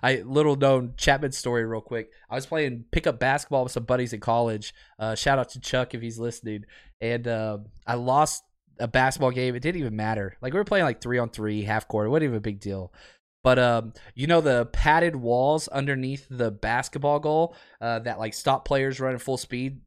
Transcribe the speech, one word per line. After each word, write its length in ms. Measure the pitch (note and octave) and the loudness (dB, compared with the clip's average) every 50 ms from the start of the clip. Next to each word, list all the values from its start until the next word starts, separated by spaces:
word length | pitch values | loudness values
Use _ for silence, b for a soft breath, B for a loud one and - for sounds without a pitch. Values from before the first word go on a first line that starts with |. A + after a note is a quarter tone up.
I, 140 | B B2+ C3+ A#2 F2+ | B 0 0 0 -2
little 300 | B2 C3+ D3 D3+ D3+ C#3+ | 0 2 4 4 4 4
known 380 | C#3 C#3+ C3+ C3+ B2+ B2 A#2+ B2 | 4 4 4 4 4 2 -2 -6
Chapman 360 | - - D#3 C#3 C#3 D3+ C3+ | 0 2 2 4 4 2 -4
story 320 | C3+ - - B2 A#2+ A#2+ A2+ | -4 -4 -4 -2 0 0 0
real 160 | A2+ A2 A2 | -2 -4 -6
quick. 300 | G#2+ - B2 A2+ A2 - b b b b | -6 -6 -8 -8 -8 -10 b b b b
I 60 | A#2 | -6
was 120 | C3 C3+ | -6 -6
playing 380 | - E3 D#3+ D3+ C3+ B2 A#2+ A#2 - | -4 -2 -2 0 -2 -2 -6 -8 -2
pickup 280 | - E3 - D#3 C3+ A2+ | -2 0 0 0 0 2
basketball 440 | - C3+ C3+ D3 - - D3 C3+ | 2 2 0 0 -2 -2 0 0
with 100 | B2+ B2 | 0 0
some 120 | - A#2+ A#2 | -4 -6 -2
buddies 280 | A2 B2+ B2 B2 A#2 | 0 0 0 0 -2
in 80 | A#2+ G#2 | -6 -6
college. 540 | - A#2+ A#2 A#2 A#2+ A#2 A2 G#2+ G#2 - - b b b b b | -2 0 2 2 2 0 -2 -4 -8 -12 -16 b b b b b
Uh, 160 | G#2+ A2 A2 | -6 -4 -4
shout 240 | - - C#3+ C#3 C3+ | 0 2 2 2 2
out 120 | B2 - | 0 -2
to 100 | - B2+ | -6 -14
Chuck 340 | - - - B2+ B2+ - - | -8 -2 -2 -2 -2 -2 -6
if 80 | A#2 | -8
he's 160 | A#2 A#2 A2+ A2+ | -8 -8 -8 -6
listening. 460 | A#2 A#2+ A#2 - - A2 G#2+ G#2 G#2 b b b b b b - | -6 -6 -6 -8 -8 -8 -8 -8 -10 b b b b b b -6
And, 260 | A2+ A2+ A#2+ A#2+ A#2+ | -4 -4 -2 -2 -2
uh, 320 | A#2+ A#2 A2 A2 A2 G#2+ G#2 G#2 G#2+ - - - | -2 -2 -2 -2 -4 -6 -8 -10 -16 -20 -12 -6
I 80 | - A#2+ | -4 -4
lost 480 | B2 B2 B2+ C3 C#3+ D#3 D3+ - - _ _ _ _ _ _ _ - | -2 0 2 4 4 4 2 0 -8 _ _ _ _ _ _ _ -8
a 80 | A#2+ | -4
basketball 440 | A2+ - C3 C3 C3+ - - C#3+ B2+ | 0 2 4 2 2 2 2 0 0
game. 240 | B2 B2+ B2+ B2+ B2 | 2 0 0 -2 -2
It 80 | B2 | -2
didn't 180 | B2 D#3+ F3+ F3 | -4 -4 -2 -2
even 160 | C#3+ A#2 G#2+ | -4 -4 -4
matter. 400 | G#2+ G#2+ A2 A2+ G#2+ G2 F#2+ - - | -2 -2 -2 -2 -2 -4 -6 -8 -8
Like, 100 | - C3 | -8 -4
we 60 | C3+ F#3+ | -2 -2
were 60 | G#3 | 0
playing, 200 | - G#3+ G3 E3+ | 2 2 2 2
like, 160 | C#3 A2+ - | 2 0 -4
three 160 | - A#2+ B2 | -4 -2 0
on 140 | B2 A#2+ G#2+ | 0 0 -2
three, 320 | - - G#2+ G#2+ G#2+ G#2+ | -4 -6 -4 -2 -2 -2
half 260 | G2+ G#2 A2 A2 - - | -2 0 -2 -2 -2 -2
court. 180 | - G#2+ G#2 | -2 0 0
It 40 | A2 | 2
wasn't 140 | C#3 D#3+ D#3 | 2 2 2
even 120 | C#3 A#2+ | 0 -2
a 40 | G#2+ | -2
big 200 | G2+ A2 G#2 G2 | -4 -6 -8 -8
deal. 320 | - G2+ G2 F#2+ F#2 F2+ b b b b b b b _ _ _ | -8 -8 -6 -8 -8 -12 b b b b b b b _ _ _
But, 160 | - C3 B2+ B2+ | 4 4 6 6
um, 360 | B2 A#2+ A#2 A2+ A2+ A2+ - B B B B | 6 4 4 2 -2 -4 -12 B B B B
you 120 | - C3+ | -4 2
know 160 | E3 E3+ E3 | 4 4 6
the 240 | D#3 D3 B2+ A#2+ A#2 | 6 4 4 2 2
padded 500 | - - - - D3+ D#3 E3 E3+ E3+ D#3 | 0 0 2 4 6 6 6 4 2 0
walls 500 | C3+ A#2+ A#2 A#2+ B2 C3 C#3+ D#3 D#3+ D#3 - | -2 0 0 2 4 4 4 2 2 0 -4
underneath 580 | - C#3 C#3 C#3+ C#3 C3 B2+ C3 C#3 C#3 - - | -4 -4 -2 -2 -2 -2 -2 -4 -6 -8 -10 -10
the 220 | C3 B2 A#2+ A2+ | -4 -2 -2 -2
basketball 720 | G#2 G#2 - G#2+ A#2 B2+ C3+ - - C#3+ C#3 C#3+ D3 D3 | -2 -4 -2 -2 0 -2 -2 -4 -6 -2 0 2 2 2
goal, 360 | D3 D#3 D3+ D#3+ E3 E3+ B B B B B B | 2 2 2 2 2 0 B B B B B B
uh, 200 | A2+ A#2 A#2 A2+ | -4 -4 -2 -2
that, 180 | A2+ A#2+ A2 - | -4 -4 -6 -4
like, 160 | A2 A2 - | -6 -6 -6
stop 320 | - - C#3 C3+ C3+ - | -4 0 0 0 0 0
players 340 | - C#3+ C#3 C3+ C3+ C3 B2+ | 0 0 0 0 -2 -2 -2
running 180 | C3 C3 B2+ A#2+ | -4 -4 -4 -4
full 200 | - - C3 B2+ | -4 -4 -4 -4
speed, 420 | - - C3 B2 B2+ C3+ C3+ C3+ - | -4 -6 -6 -6 -6 -6 -8 -10 -18